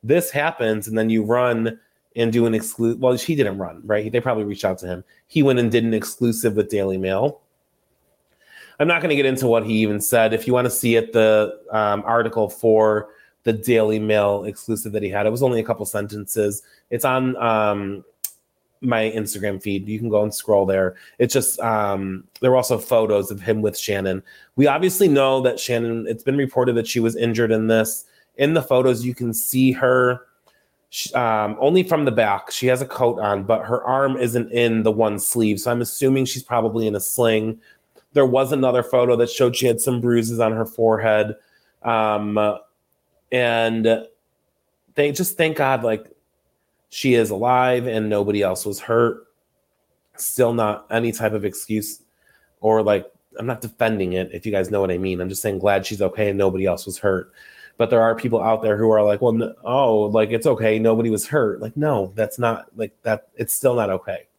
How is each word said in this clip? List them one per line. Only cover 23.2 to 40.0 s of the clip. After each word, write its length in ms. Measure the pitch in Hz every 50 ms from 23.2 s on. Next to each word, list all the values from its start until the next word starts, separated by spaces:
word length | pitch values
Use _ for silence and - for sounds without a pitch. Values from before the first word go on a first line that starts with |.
| 98 98
of 80 | 104 98
him 200 | 92 101 107 107
with 160 | 107 104 101
Shannon. 460 | - - - 101 98 95 95 92 95 - - - - - _ _
We 140 | - 139 147
obviously 400 | 139 156 180 185 185 - 202 175
know 320 | 143 139 135 131 135 135
that 180 | 127 127 117 101
Shannon, 480 | - - 123 117 117 117 117 117 113
it's 160 | - 113 110
been 140 | - 135 135
reported 380 | 143 139 131 - 131 123 123 120
that 100 | 117 113
she 140 | 113 - 123
was 160 | 113 113 113
injured 340 | 113 117 117 113 113 120 110
in 160 | 110 110 110
this. 380 | 110 113 113 110 110 - - - _ _ _ _ _ _
In 180 | - 139 147 160
the 80 | 165
photos, 420 | 135 - 139 127 131 131 123 113 120
you 80 | 127
can 220 | 123 - 123 117 110
see 380 | - - - - 131 131 131
her, 520 | 123 - 135 127 127 127 127 123 123 123 - _ _ _ _ _ _ _ _ _ _ _ _ _
sh-, 220 | - - - - -
um, 420 | 127 123 113 113 107 107 104 107 110
only 240 | 127 139 170 185
from 220 | 175 - 165 156 147
the 80 | 135
back. 400 | 113 110 113 104 98 98 - -
She 160 | - - 127 127
has 120 | 127 127
a 60 | 135
coat 320 | - - - 127 117 117 -
on, 240 | 107 101 101 101
but 220 | 98 101 113 110 -
her 180 | - 120 120
arm 340 | - 120 127 135 139 135 131
isn't 360 | 127 123 120 113 123 117 113
in 320 | 113 120 120 117 113 113 107
the 80 | 110
one 260 | 107 107 113 107 104 98
sleeve. 400 | - - - 120 113 107 104 98
So 120 | - 123
I'm 100 | 120 120
assuming 460 | 120 - - - 139 131 135 135 131
she's 180 | 123 - 131 -
probably 420 | _ 120 117 110 113 104 113 113
in 80 | 110 101
a 60 | 101
sling. 600 | 98 - - - 120 113 110 110 107 110 110 - _ _ _ _ _ _ _ - _ _
There 140 | _ 147 139
was 260 | 127 120 131 135 127
another 320 | 151 139 131 127 123 123 120
photo 320 | - - 123 123 123 123
that 140 | 117 120 120
showed 260 | - - 131 123 120
she 100 | - 123
had 140 | 123 113 113
some 200 | - 135 127 120